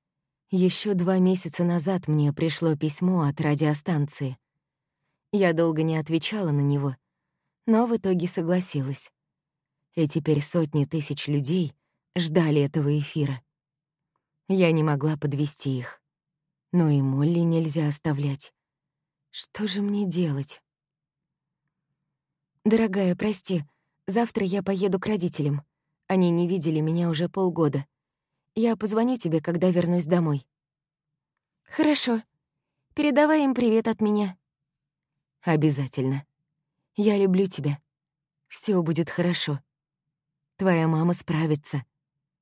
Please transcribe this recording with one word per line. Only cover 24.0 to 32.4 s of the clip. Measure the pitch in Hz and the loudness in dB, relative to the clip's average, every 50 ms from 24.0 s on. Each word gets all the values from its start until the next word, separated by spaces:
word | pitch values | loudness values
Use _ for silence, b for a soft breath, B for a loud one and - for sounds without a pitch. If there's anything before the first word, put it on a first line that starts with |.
| _ - | _ -4
завтра | 190 233 233 233 - 220 202 | 0 0 0 0 -2 -4 -2
я | 185 185 202 | -2 -2 -4
поеду | 185 190 196 185 202 196 185 190 | -2 -2 -2 -2 0 0 0 -2
к | - | -2
родителям. | 214 214 196 180 170 - - 143 147 143 143 - _ _ _ _ _ _ _ _ - | -2 -2 0 -2 -2 -2 -2 -2 -2 -2 -4 -6 _ _ _ _ _ _ _ _ -2
Они | 190 190 180 175 | 2 2 4 4
не | 170 170 175 170 | 2 2 0 0
видели | 190 190 147 170 156 156 | 0 -2 -2 0 0 0
меня | 151 160 165 170 175 170 | 0 0 0 0 0 0
уже | 165 147 175 175 | 0 0 -2 -2
полгода. | - 196 190 180 170 165 160 143 139 139 139 - _ _ _ _ _ _ _ _ _ _ _ _ _ | -2 0 -2 0 2 2 0 0 0 -2 -6 -6 _ _ _ _ _ _ _ _ _ _ _ _ _
Я | 220 226 233 226 | 0 0 0 0
позвоню | - 214 202 214 220 233 247 254 | 0 -2 -2 0 0 2 0 0
тебе, | 240 - 170 160 160 | 0 -2 0 0 0
когда | 156 - 170 170 180 185 | 0 -2 -2 0 2 2
вернусь | 175 180 175 170 175 175 160 | 2 2 2 2 2 0 2
домой». | 151 180 175 165 156 147 139 - _ _ _ _ _ _ _ _ _ _ _ _ _ _ _ _ _ _ _ _ _ _ _ _ | 2 2 2 2 0 -2 -2 -4 _ _ _ _ _ _ _ _ _ _ _ _ _ _ _ _ _ _ _ _ _ _ _ _
«Хорошо. | _ - - 320 302 294 269 - 254 233 220 - - _ _ | _ -4 0 2 2 2 2 2 0 0 -2 -2 -8 _ _